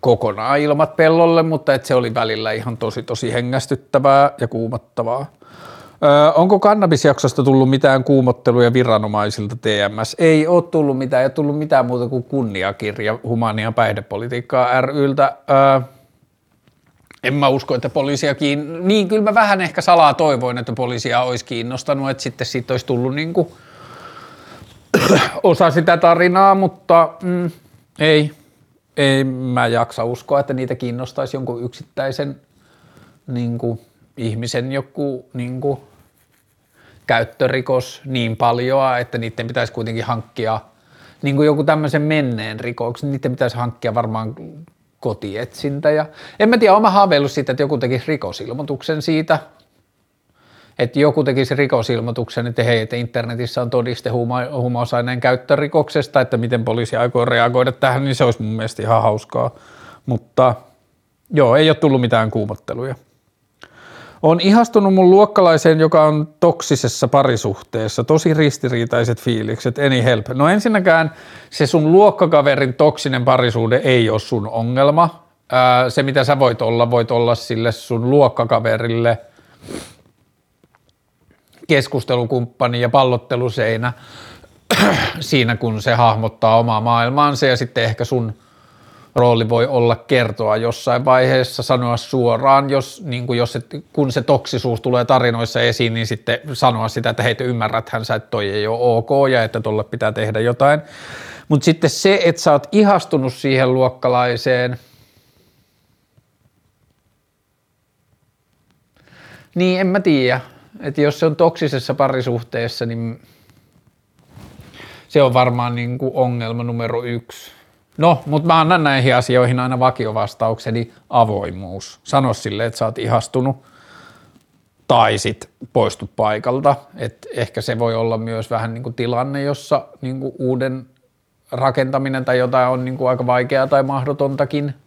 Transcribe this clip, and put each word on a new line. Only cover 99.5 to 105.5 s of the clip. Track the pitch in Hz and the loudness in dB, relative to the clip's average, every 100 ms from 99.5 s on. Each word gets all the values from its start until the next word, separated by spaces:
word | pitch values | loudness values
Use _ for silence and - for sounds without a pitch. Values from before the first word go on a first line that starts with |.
| 113 | -4
tolle | 113 107 | -4 -4
pitää | 104 117 110 | -4 -4 -4
tehdä | 110 107 107 | -2 -4 -2
jotain. | 113 120 135 151 - - - - - - - | -2 2 2 2 -2 -20 -18 -18 -18 -20 0
Mut | 147 | 2
sitten | - 160 156 | 2 2 0
se, | - 196 196 | 0 2 2
että | 170 165 | 2 0
sä | - | 2
oot | 147 - | 2 2
ihastunut | 202 202 196 - 151 131 | 2 4 2 0 -2 -2
siihen | 123 139 131 131 | -4 -2 0 2
luokkalaiseen, | 127 127 127 127 123 123 117 - 127 123 123 _ _ _ _ _ _ _ | 2 0 0 -2 0 0 -2 -2 -2 -2 -6 _ _ _ _ _ _ _